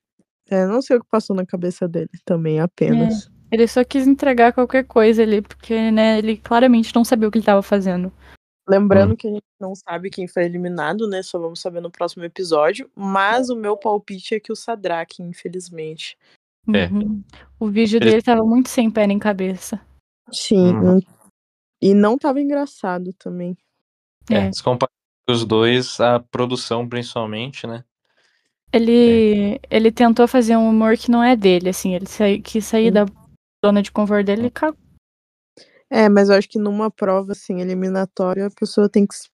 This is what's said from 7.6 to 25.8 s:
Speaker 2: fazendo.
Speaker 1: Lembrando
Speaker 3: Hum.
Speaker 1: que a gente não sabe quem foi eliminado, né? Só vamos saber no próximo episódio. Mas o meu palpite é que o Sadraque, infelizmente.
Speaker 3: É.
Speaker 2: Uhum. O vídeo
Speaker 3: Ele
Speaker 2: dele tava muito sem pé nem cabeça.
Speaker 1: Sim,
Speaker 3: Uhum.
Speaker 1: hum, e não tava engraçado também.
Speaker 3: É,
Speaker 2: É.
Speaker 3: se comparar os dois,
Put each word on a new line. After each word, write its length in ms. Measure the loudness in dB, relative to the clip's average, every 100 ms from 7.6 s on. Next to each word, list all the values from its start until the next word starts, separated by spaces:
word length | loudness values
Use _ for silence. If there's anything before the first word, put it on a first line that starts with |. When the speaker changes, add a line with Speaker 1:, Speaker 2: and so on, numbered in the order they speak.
Speaker 2:
fazendo. 500 | 2 -2 0 -4 -6 -10 -20 -20 _ _ 0
Speaker 1:
Lembrando 460 | 2 4 4 4
Speaker 3:
Hum. 20 | 0
Speaker 1:
que 120 | -4
a 40 |
gente 120 | -8 -12 -14
não 140 | -14 -14
sabe 340 | -12 -12 -10
quem 180 | -10 -8
foi 180 | -4 -4
eliminado, 600 | -4 -8 -6 -6 -4 -4
né? 160 | -6
Só 160 | -8 -8
vamos 200 | -10 -10
saber 220 | -10 -10
no 80 | -12
próximo 320 | -8 -8 -8
episódio. 680 | -14 -10 -2 0 0 -2 -8 -10
Mas 540 | -4 -2 0 0 -2
o 60 | -4
meu 200 | -6 -4
palpite 580 | -4 -4 -6 -14 -8 -8
é 40 |
que 120 | -8
o 40 | -12
Sadraque, 680 | -10 -8 -6 -8 -10 -14
infelizmente. 960 | -16 -14 -14 -14 -14 -14 -14 -14 -16 -20 _ _ _ _ -2
Speaker 3:
É. 140 | 0 0
Speaker 2:
Uhum. 360 | -2 -4 -6 -12 -20 -20 -8
O 80 | -4
vídeo 300 | 0 2 4
Speaker 3:
Ele 140 | 4
Speaker 2:
dele 100 | 4
tava 220 | 4 2
muito 260 | 2 2 0
sem 220 | 0 0
pé 160 | 2 0
nem 100 | 0
cabeça. 640 | -2 -2 -4 -6 -10 -14 _ _ _ _ _
Speaker 1:
Sim, 440 | -8 0 2 4 4
Speaker 3:
Uhum. 220 | 4 2
Speaker 1:
hum, 20 | 2 _ _ _ _ _ _ -2
e 140 | 2 4
não 200 | 4 2
tava 240 | -2 -2
engraçado 720 | -2 -2 -4 -8 -8 -6 -8
também. 440 | -14 -12 -10 -10 -12 _ _ _ _ _ _ -2
Speaker 3:
É, 60 | 0
Speaker 2:
É. 160 | 0
Speaker 3:
se 100 | -2
comparar 300 | -2 -2 -4 _ _ _ -4
os 160 | -2 0
dois, 540 | 2 4 2